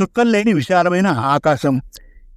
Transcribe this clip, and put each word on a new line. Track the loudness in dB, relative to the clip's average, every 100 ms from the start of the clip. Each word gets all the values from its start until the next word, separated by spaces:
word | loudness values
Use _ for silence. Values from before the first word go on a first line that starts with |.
చుక్కల్లేని | -4 0 0 0 0
విశాలమైన | 0 0 0 2 0 0
ఆకాశం, | 0 -2 0 0 0 0 -4 -6 -16 -20 -20 -16